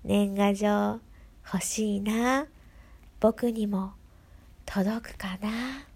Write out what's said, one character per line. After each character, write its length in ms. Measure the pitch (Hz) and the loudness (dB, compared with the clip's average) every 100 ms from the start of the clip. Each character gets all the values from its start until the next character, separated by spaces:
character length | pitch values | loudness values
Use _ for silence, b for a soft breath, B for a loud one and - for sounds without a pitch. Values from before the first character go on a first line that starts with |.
年 320 | - 202 202 196 | 2 2 2 2
賀 180 | 202 | 2
状、 460 | 196 208 208 208 226 - b b - - | 4 2 2 0 -2 -10 b b -20 -6
欲 120 | 190 | -4
し 340 | - - 214 202 | -4 -2 -2 -2
い 40 | |
な。 460 | 202 226 240 269 311 b b b b b b - | 0 0 2 2 -2 b b b b b b 2
僕 300 | 214 220 240 | 2 4 -2
に 160 | 226 208 | 0 0
も 280 | 196 190 - b b b b b b - | 0 -2 -10 b b b b b b -6
届 480 | 202 190 226 - | 0 0 0 -6
く 40 | - | -10
か 200 | 196 185 | -8 -6
な。 440 | 208 226 247 269 277 | -4 -4 -4 -6 -14